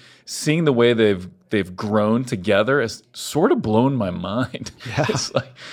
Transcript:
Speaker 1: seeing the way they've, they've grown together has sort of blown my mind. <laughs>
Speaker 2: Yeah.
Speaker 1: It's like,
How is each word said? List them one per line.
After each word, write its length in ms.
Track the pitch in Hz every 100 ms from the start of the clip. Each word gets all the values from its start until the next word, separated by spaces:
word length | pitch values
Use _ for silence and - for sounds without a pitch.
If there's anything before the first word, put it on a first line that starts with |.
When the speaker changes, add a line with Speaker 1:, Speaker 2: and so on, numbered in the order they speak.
| - _ -
Speaker 1:
seeing 400 | - 151 160 156
the 80 |
way 180 | 120 120
they've, 340 | 113 107 92 90 - _
they've 260 | 107 92
grown 480 | 92 107 107 107 120
together 580 | 127 98 95 120 113 139
has 220 | 117 - _
sort 380 | - - 147 220
of 100 | 269
blown 360 | 113 110 135 131
my 140 | 95
mind. 600 | 87 92 113 127 - - -
<laughs> 100 | 117
Speaker 2:
Yeah. 200 | 110 147
Speaker 1:
It's 260 | - -
like, 180 | 127 - - -